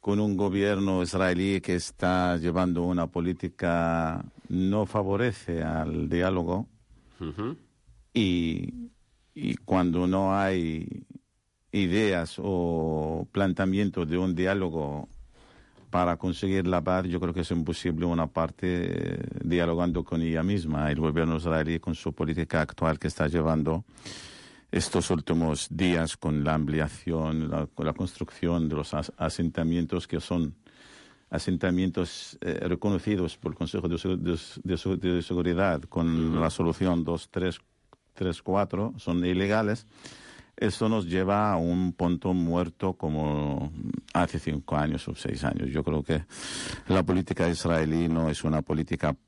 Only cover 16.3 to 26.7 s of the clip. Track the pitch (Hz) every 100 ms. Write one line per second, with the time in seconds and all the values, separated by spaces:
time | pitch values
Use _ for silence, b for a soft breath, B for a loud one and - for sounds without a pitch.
16.3 | 85 98 95 90 90 78 92 92 87 85
17.3 | 85 80 85 78 82 90 80 87 85 80
18.3 | - 82 - 92 87 87 50 50 50 -
19.3 | - 85 87 85 82 87 85 80 82 82
20.3 | 80 87 101 80 76 76 73 78 76 82
21.3 | 80 82 80 78 82 - 80 - 78 82
22.3 | 80 80 82 78 - 80 78 - - 76
23.3 | 82 80 78 76 80 - B B B B
24.3 | B B B B - - 92 82 87 73
25.3 | 82 82 76 - 80 92 85 80 - 80
26.3 | 76 73 78 73